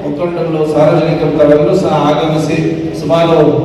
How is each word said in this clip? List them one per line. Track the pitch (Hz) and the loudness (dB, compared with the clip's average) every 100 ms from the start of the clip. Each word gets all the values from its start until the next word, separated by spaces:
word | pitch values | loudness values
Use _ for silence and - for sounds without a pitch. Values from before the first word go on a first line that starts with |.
ಮುಖಂಡರುಗಳು, | - 147 175 170 165 160 151 | -6 -4 -4 -4 -4 -2 -2
ಸಾರ್ವಜನಿಕರು | 147 151 156 160 156 151 - | 2 2 2 0 0 -2 2
ತಾವೆಲ್ಲರೂ | 147 151 151 185 | 4 4 2 0
ಸಹ | 160 151 147 | 0 0 0
ಆಗಮಿಸಿ | 151 156 156 151 160 160 - - - | 0 -2 -2 -2 -2 -2 -4 -6 -6
ಸುಮಾರು | - 165 165 160 151 143 | -2 0 2 4 2 0